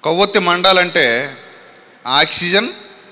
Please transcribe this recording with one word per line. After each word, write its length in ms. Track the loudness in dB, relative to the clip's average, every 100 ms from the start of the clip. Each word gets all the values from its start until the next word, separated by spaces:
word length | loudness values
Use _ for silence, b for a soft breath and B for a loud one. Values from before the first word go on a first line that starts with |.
కొవ్వొత్తి 360 | -4 -2 0 0
మండాలంటే 960 | 0 2 2 2 2 0 0 0 -4 -12 -20 -20 -20 -20 _ _ -2
ఆక్సిజన్ 600 | 0 2 0 0 0 -2 -10 -20 -20 -20